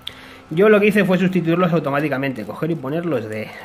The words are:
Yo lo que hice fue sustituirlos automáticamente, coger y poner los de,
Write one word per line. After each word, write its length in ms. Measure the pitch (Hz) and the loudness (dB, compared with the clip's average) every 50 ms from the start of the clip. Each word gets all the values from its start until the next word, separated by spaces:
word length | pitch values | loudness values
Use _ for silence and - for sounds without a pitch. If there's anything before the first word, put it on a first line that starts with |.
| - - - - - - - - - - | -18 -18 -18 -18 -20 -20 -20 -20 -14 -6
Yo 160 | 156 170 202 | 0 2 6
lo 140 | 220 214 202 | 6 6 6
que 60 | 202 | 4
hice 180 | 214 202 208 185 | 4 4 2 2
fue 120 | 180 185 | 2 2
sustituirlos 540 | 175 185 175 185 175 160 160 170 175 185 160 | 2 2 2 0 0 0 2 2 2 2 2
automáticamente, 720 | 170 160 143 139 139 143 151 147 135 131 139 139 127 110 101 | 2 0 0 0 -2 -2 -2 -2 -2 -2 -2 -4 -4 -6 -10
coger 280 | - - - 160 160 | -10 -8 -6 -4 -4
y 40 | 165 | -4
poner 300 | 147 131 131 151 170 175 | -4 -6 -6 -6 -4 -4
los 240 | 170 143 117 110 107 | -2 -2 -4 -4 -6
de, 200 | 110 107 107 - - - | -8 -10 -10 -10 -14 -16